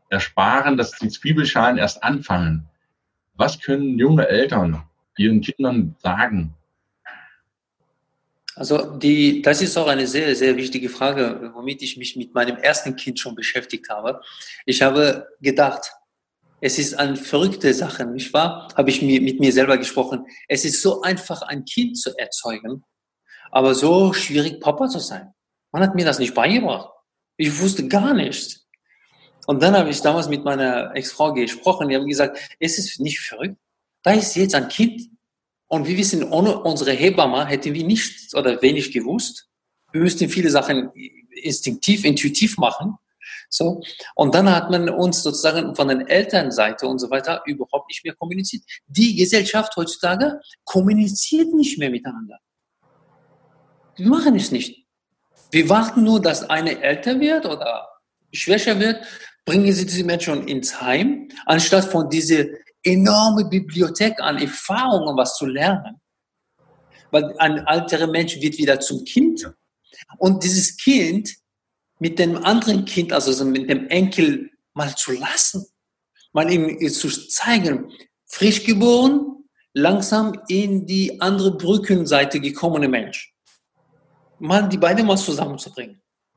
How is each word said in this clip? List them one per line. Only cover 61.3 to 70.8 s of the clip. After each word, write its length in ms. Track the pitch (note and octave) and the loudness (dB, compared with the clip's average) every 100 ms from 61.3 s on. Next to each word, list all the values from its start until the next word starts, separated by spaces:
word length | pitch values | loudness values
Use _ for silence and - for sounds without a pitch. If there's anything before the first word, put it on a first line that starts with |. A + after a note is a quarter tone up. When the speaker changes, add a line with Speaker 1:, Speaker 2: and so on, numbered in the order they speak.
| - - | -10 0
Speaker 2:
anstatt 400 | D#3+ - F#3+ F#3+ | 2 4 4 4
von 240 | E3+ C#3+ | 0 0
dieser 340 | D#3+ D#3 D#3+ C#3+ - _ _ | -2 2 2 2 -6 _ _
enormen 640 | F3+ F#3 G3+ G#3 A3 G#3+ E3+ | 2 4 6 6 4 4 2
Bibliothek 720 | F#3 D3+ E3 E3 - A3 A3 | -2 -2 0 0 2 -2 0
an 180 | - C#3+ | -4 -2
Erfahrungen 800 | C#3+ - - G#3 C4 G3 D#3 C3 | -4 -6 -4 -2 2 0 2 0
was 200 | B2 - | 0 -2
zu 100 | C3+ | -4
lernen. 540 | C3+ E3+ F#3+ A2 A2+ _ _ _ _ _ _ _ _ _ _ _ | 0 0 0 -4 -18 _ _ _ _ _ _ _ _ _ _ _
Weil 240 | D3+ D3 - | 0 0 0
ein 280 | D#3+ D3+ D#3 | 0 0 0
älterer 400 | E3 E3+ D#3 D#3+ | -2 0 -2 0
Mensch 320 | E3 E3 C#3+ | 0 -2 -4
wird 180 | D3+ D3+ | -6 -2
wieder 200 | C#3+ C3+ | 0 0
zum 260 | - C3+ | 0 -6
Kind. 460 | - B3 E4 E4 E4 - _ _ _ - - - | -2 2 2 0 -8 -18 _ _ _ -20 -20 0
Und 260 | F#3 F#3+ | 2 2
dieses 320 | F#3 F#3+ D#3+ | 0 0 -2
Kind 540 | - | 0